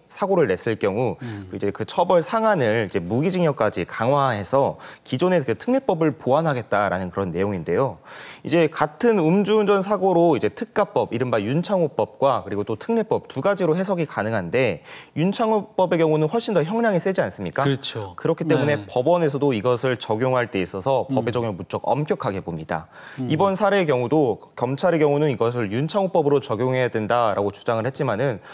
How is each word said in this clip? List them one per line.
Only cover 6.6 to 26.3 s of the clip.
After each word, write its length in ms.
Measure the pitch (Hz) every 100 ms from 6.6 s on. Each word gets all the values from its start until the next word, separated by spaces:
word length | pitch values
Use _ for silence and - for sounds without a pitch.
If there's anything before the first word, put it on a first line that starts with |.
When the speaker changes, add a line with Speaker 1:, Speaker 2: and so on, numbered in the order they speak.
| 110 101 101 90 92
Speaker 1:
그런 200 | 98 95
내용인데요. 680 | 82 101 98 80 98 135 82 - - - -
이제 240 | - 165 156
같은 540 | - 151 - 240 214
음주운전 640 | 156 190 202 214 202 202
사고로 540 | 190 208 190 170 170 131
이제 120 | 104
특가법, 640 | - 226 - 202 131 104
이른바 260 | 117 127 117
윤창호법과 1000 | 101 143 175 196 156 - 107 - 139 113
그리고 200 | - 101
또 100 | 104
특례법 540 | 107 - 226 214 113 -
두 120 | 131
가지로 360 | 185 202 175 160
해석이 300 | 190 180 151
가능한데, 760 | - 104 113 87 113 127 82 - - -
윤창호법의 880 | 135 175 202 220 220 202 - 180 175
경우는 280 | 160 156 156
훨씬 240 | 233 233
더 120 | 185
형량이 340 | 151 220 233 185
세지 220 | 190 190
않습니까? 420 | 117 - 90 -
Speaker 2:
그렇죠. 520 | 139 131 - 117 98 92
Speaker 1:
그렇기 280 | 143 165
때문에 320 | 165 147 143 120
Speaker 2:
네. 100 | 101
Speaker 1:
법원에서도 640 | 123 131 175 160 135 143
이것을 460 | 113 117 123 131 123
적용할 520 | - 110 127 127 120
때 100 | 98
있어서 460 | 90 98 110 135 -
법의 220 | 131 117
Speaker 2:
음. 40 |
Speaker 1:
적용을 220 | 120 117
무척 320 | 87 92 107 -
엄격하게 540 | 123 147 190 127 95
봅니다. 480 | 85 80 78 82 80 - - -
Speaker 2:
음. 80 | 127
Speaker 1:
이번 240 | 156 196
사례의 320 | 190 208 202 165
경우도, 540 | 131 120 156 135 95 - -
검찰의 420 | 123 139 185 170
경우는 320 | 147 143 151
이것을 400 | 117 117 123 107
윤창호법으로 720 | 110 156 208 190 175 143